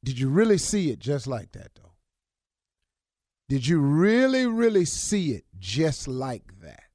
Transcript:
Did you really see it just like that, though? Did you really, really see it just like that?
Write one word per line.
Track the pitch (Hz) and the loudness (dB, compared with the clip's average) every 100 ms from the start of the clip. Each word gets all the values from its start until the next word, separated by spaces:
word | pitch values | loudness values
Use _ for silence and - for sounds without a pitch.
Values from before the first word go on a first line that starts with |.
Did | 123 127 | -8 -4
you | 135 | 0
really | 151 220 196 | 2 4 2
see | - 208 165 | 2 -2 -2
it | 117 | -4
just | - 143 131 | -4 -6 -4
like | 120 98 | -10 -10
that, | - - _ | -18 -20 _
though? | 87 _ _ _ _ _ _ _ _ _ _ _ _ _ _ _ _ | -20 _ _ _ _ _ _ _ _ _ _ _ _ _ _ _ _
Did | 135 | -4
you | 123 165 | 0 2
really, | 139 151 196 226 262 262 | 2 4 4 4 4 2
really | 247 226 233 208 170 | 0 2 2 2 0
see | - - 208 165 | -4 -2 -2 0
it | 107 _ 92 | -4 _ -16
just | 92 113 160 139 - | -8 -2 0 -2 -8
like | 127 131 120 - 95 | -8 -8 -10 -14 -20
that? | 82 - _ | -20 -20 _